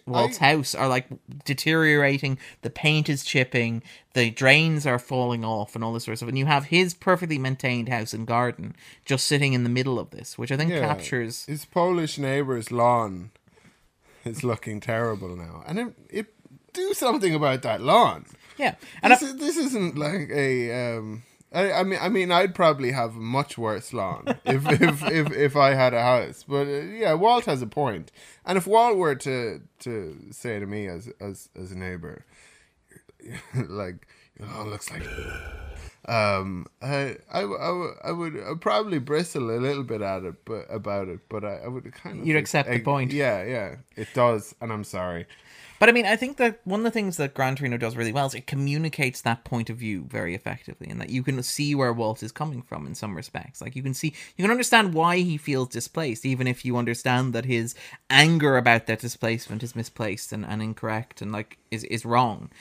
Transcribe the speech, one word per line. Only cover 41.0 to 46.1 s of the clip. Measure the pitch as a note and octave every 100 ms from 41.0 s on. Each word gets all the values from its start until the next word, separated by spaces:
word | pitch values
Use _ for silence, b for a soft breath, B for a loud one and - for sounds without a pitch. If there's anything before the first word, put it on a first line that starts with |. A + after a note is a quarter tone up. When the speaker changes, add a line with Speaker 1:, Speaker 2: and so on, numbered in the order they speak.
| F#2+
Speaker 2:
it, | F2+ -
but | G#2+
I, | G#2 G2
I | -
would | B2+ -
kind | - F3+ D#3+
of | D#3+
Speaker 1:
You'd | D3+
Speaker 2:
ex-, | D3+
Speaker 1:
accept | D3+ C3+
the | B2
Speaker 2:
ex-, | A#2
Speaker 1:
point. | C#3+ B2+
Speaker 2:
yeah, | C#3+ C3+ G2+
yeah, | G2 B2+ F#2+ C#2+ - -
it | A2
does, | - A#2+ A2+ G#2 -
and | A#2
I'm | G#2+
sorry. | G#2 F#2+ F2+ E2+ E2+ B B B B B
Speaker 1:
But | A3
I |
mean, | A#3+
I | G3+